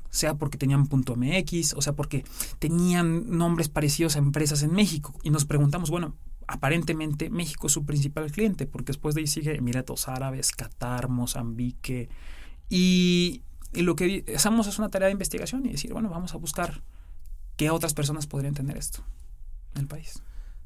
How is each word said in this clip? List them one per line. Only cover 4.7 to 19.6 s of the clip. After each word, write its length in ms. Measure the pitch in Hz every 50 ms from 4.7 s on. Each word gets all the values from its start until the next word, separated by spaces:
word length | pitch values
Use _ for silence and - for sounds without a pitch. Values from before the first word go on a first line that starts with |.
| 170
México. 440 | 196 214 - - 151 - - - - -
Y 80 | -
nos 160 | 147 156 147
preguntamos, 420 | 147 151 147 147 143 147 180 175 151
bueno, 260 | 170 175 175 147 - - - - - - -
aparentemente 840 | - - 135 - 135 160 170 165 - 165 156 156 156 147 147 156 165
México 380 | 165 170 170 160 - - - 151
es 40 | 143
su 140 | - 147
principal 440 | 147 147 147 143 147 147 156 156 151
cliente, 360 | 147 - 214 220 190 - 139
porque 260 | 127 - - 123 - 139
después 220 | - - 156 151
de 80 | 160 156
ahí 40 |
sigue 300 | 147 - 165 151 151 151
Emiratos 520 | 143 127 120 120 131 127 - 127 - - -
Árabes, 440 | 131 131 135 135 131 131 127 - -
Qatar, 560 | - 120 - - - 127 120 123 123 120 120
Mozambique. 1000 | 127 123 120 123 - 131 117 117 113 113 123 123 127 - - - 127 123 120 - - - - - - - - - - - - -
Y, 720 | - 180 180 185 180 180 180 180 175 175 175 175 147 - - - - - - - -
y 80 | 160
lo 160 | 175 175 165
que 280 | 156 180 180 196 190 - - -
hacemos 320 | 143 - 208 220 233 220
es 120 | 208 190 208
una 120 | 214 202
tarea 160 | - 190 190
de 60 | 190 196
investigación 520 | 196 190 156 - - - - 233 262 277
y 80 | 247 -
decir, 220 | 143 - - -
bueno, 160 | - 220 208
vamos 240 | 165 170 180 170 170
a 20 |
buscar 460 | 165 165 147 - - 175 - 143 - - - - - - - - - - - - - - - -
qué 140 | - 156 151
otras 240 | 160 165 160 160 156
personas 320 | 151 147 139 151 160 147
podrían 280 | - - 139 139 139 143
tener 220 | 143 131 139 -
esto 260 | - - - - - - - - - - - - - - - - -